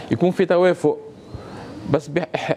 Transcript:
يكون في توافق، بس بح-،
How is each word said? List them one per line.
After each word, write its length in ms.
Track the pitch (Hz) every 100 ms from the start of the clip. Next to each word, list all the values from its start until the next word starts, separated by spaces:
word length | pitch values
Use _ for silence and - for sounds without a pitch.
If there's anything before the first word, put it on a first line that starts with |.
| -
يكون 200 | - 175
في 140 | 180 180
توافق، 520 | 180 180 170 151 - - - - - - - - - -
بس 140 | 143 151
بح-، 480 | 147 160 - -